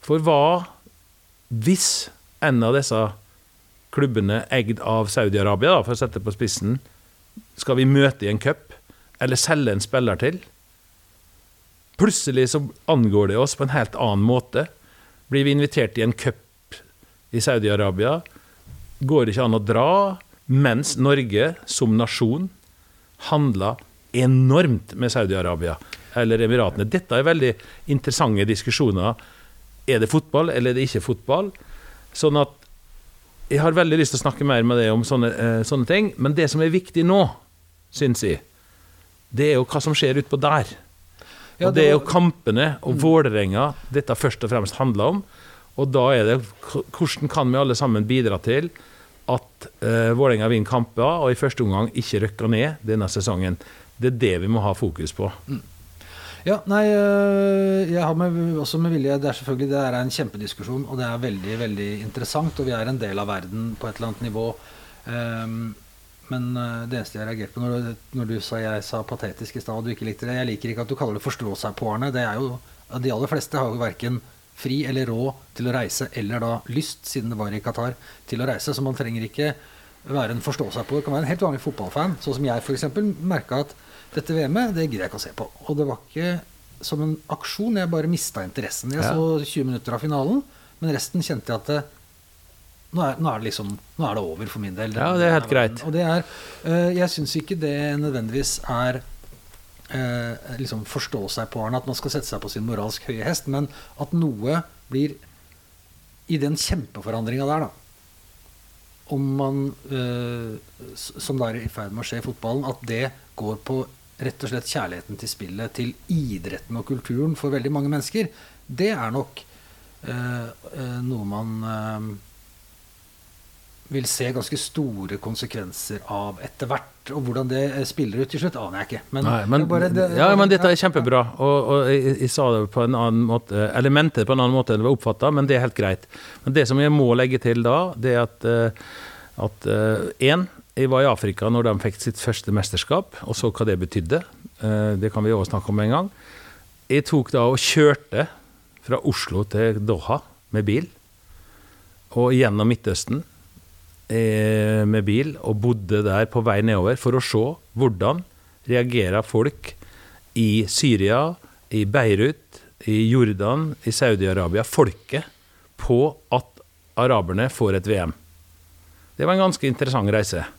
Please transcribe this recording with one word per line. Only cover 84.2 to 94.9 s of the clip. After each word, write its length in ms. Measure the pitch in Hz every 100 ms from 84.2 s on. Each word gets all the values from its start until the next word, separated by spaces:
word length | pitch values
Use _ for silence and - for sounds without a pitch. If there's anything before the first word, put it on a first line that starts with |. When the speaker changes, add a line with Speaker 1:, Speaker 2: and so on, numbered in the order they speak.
| -
Speaker 2:
V 80 | 160 139
M-et, 220 | 180 247
det 140 | 175 160
gidder 160 | 113
jeg 80 | 92
ikke 80 | 107
å 20 |
se 100 | - -
på. 80 | - - -
Og 60 | 147
det 80 | 147
var 140 | 120 -
ikke 200 | - 170 175 - - - -
som 200 | - 151 156
en 60 | 156 -
aksjon, 460 | 156 - - 214 214
jeg 140 | 180
bare 180 | 165 156
mistet 320 | 175 - -
interessen. 480 | 95 - 113 - 123
Jeg 140 | 139
Speaker 1:
Ja. 80 | 151
Speaker 2:
så 320 | 160 160 160 143
tjue 220 | - 131
minutter 260 | 123 -
av 80 | -
finalen, 400 | 151 143 139 254 277 - - -
men 140 | 160 139
resten 260 | - 185
kjente 240 | 165 139 -
jeg 140 | 117
at 80 | -
det, 160 | 147 143 - _ _ _ - - - - - -
nå 120 | 170 151
er, 140 | 127
nå 80 | 160
er 80 | 110
det 140 | 110
liksom, 260 | - 101 101 - -
nå 80 | 147
er 60 | 107
det 80 |
over 240 | 92 80 107
for 120 | -
min 140 | 101
del. 220 | 92 110